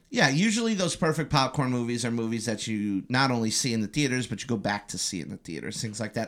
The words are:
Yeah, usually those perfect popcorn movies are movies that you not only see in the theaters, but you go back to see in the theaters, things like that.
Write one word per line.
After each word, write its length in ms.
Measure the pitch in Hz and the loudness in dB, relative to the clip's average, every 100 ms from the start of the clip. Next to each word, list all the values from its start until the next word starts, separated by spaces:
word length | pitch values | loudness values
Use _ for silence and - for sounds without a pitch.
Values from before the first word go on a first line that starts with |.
| - | -4
Yeah, 180 | 240 147 | 2 4
usually 460 | 143 226 220 226 | 4 4 4 2
those 220 | 196 175 - | 2 0 0
perfect 340 | 165 151 151 | 0 0 2
popcorn 400 | 151 131 - 127 | 2 2 2 0
movies 340 | 123 117 120 | 0 0 -2
are 60 | 117 | -2
movies 360 | 117 113 117 113 | -2 -2 -2 -2
that 200 | 104 - | -4 -2
you 380 | 107 104 95 - | -2 0 -2 0
not 220 | 127 135 | 2 4
only 200 | 120 110 | 2 2
see 200 | - 131 | 0 0
in 80 | 113 | 0
the 60 | 104 | 0
theaters, 400 | 147 139 127 117 | 2 2 2 -2
but 140 | 110 | -4
you 60 | - | -2
go 80 | 113 | -2
back 320 | 104 101 - | 0 -2 -4
to 100 | 92 | -6
see 220 | - 90 | -4 -4
in 100 | - | -8
the 60 | - | -10
theaters, 440 | - 76 - - | -10 -8 -8 -6
things 200 | 113 104 | -6 -6
like 140 | 107 | -6
that. 120 | 117 | -4